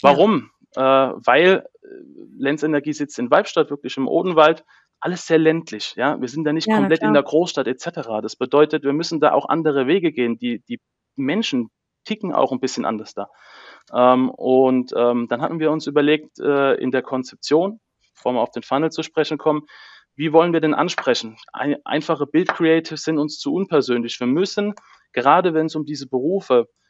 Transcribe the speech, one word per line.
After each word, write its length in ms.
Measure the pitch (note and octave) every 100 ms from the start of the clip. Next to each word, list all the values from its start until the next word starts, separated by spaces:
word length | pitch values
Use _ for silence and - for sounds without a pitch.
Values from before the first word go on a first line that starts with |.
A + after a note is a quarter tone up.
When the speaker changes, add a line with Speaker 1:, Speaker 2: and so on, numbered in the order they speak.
Speaker 1:
Ja. 0 |
Speaker 2:
Warum? 480 | C#3 C#3 G#3 E3 - _ _ -
Äh, 60 |
weil, 840 | C3 C3+ C3 - - C3+ F3+ F#3+ - _
äh, 40 | - - - - - -
Lenz 260 | C3+ D3+
Energie 300 | D#3 D3 D3
sitzt 260 | D3 C#3+ -
in 100 | B2+
Weibstadt, 380 | D3+ G#3+ E3+ D3
wirklich 280 | C#3+ B2+ -
im 100 | C3
Odenwald, 560 | E3 F3+ D#3+ D#3 D#3+ _ _ _ -
alles 260 | D#3 F3+ -
sehr 140 | D#3+
ländlich, 560 | D#3+ E3 E3 G#2+ - -
ja. 260 | C3+ -
Wir 60 | B2
sind 160 | C#3+
da 100 | D3
nicht 140 | D#3+ G#3+
Speaker 1:
Ja, 120 | G#3+
na 0 |
Speaker 2:
komplett 220 | G3 D#3+
in 80 | G#3+
Speaker 1:
klar. 40 |
Speaker 2:
der 100 | C#3+
Großstadt 440 | - D3+ F3 - A#2+
et 120 | B2+
cetera. 420 | E3+ E3+ A#2 A2
Das 140 | G#2+ -
bedeutet, 480 | C3 D3 D#3 D#3
wir 100 | C#3
müssen 260 | D3 E3+ D#3+
da 140 | D3+
auch 160 | C#3 -
andere 380 | E3 D#3 C#3 B2+
Wege 240 | G3 E3
gehen. 260 | B2+ A#2+ A2+
Die, 220 | B2 A#2 -
die 100 | A#2 _ _ _ -
Menschen 540 | C3+ F#3+ A3+ B2+ A2+ _ _ _ -
ticken 280 | G#3+ F#3
auch 180 | - C3
ein 80 | B2+
bisschen 260 | C3 - A2
anders 280 | G#2+ G#2+ -
da. 140 | G2+ _ - - - - _
Ähm, 360 | A#2+ B2 B2+ C3
und, 640 | - B2 C3 C3 B2+ B2 A#2
ähm, 320 | A#2+ B2 A#2
dann 140 | A#2+
hatten 180 | D3 E3
wir 120 | D#3
uns 160 | D#3 D#3
überlegt, 520 | C#3+ C#3+ D3+ D#3 -
äh, 360 | - C#3+ C#3 -
in 160 | B2+
der 100 | B2+
Konzeption, 800 | - C3 B2+ - - D3+ F#3+ A3+ _ _ _
bevor 200 | _ B2
wir 80 | B2
auf 100 | A#2+
den 120 | A#2+
Funnel 280 | - C3+ D#3+
zu 120 | E3
sprechen 340 | D#3 D#3+ D3 D3+
kommen, 260 | D#3 D3+ D3 - - - _ -
wie 180 | D#3
wollen 200 | D#3+ F3
wir 80 | E3
denn 120 | D3+
ansprechen? 640 | - F3 - - A#2 A2+ A2 -
Ein-, 240 | - C#3+ - -
einfache 420 | D3 D3+ D3 C#3+
Bildcreatives 760 | D#3 F3+ - E3 E3 D#3+ D#3
sind 140 | - D#3
uns 220 | D3 -
zu 140 | C#3+
unpersönlich. 640 | E3 F#3+ D#3 B2+ A#2+ A#2 -
Wir 80 | B2
müssen, 480 | D3 G3 - G#3 G3+ _ _ _
gerade 400 | - C3 E3+ F3+
wenn 120 | D#3 D#3+
es 100 | D#3+
um 100 | D3
diese 220 | C#3+ C3
Berufe, 600 | C3 D3 F#3+ - B2+ A2+ _